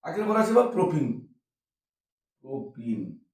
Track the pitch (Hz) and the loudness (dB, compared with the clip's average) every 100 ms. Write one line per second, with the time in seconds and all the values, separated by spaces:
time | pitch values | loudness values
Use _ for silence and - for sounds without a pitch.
0 | - 202 208 220 220 233 240 190 160 156 | -8 -4 0 2 6 4 4 2 0 2
1 | 123 - - _ _ _ _ _ _ _ | -2 -4 -10 _ _ _ _ _ _ _
2 | _ _ _ _ 131 135 220 - 117 107 | _ _ _ _ -12 -12 -12 -12 -8 -6
3 | 90 - _ | -8 -12 _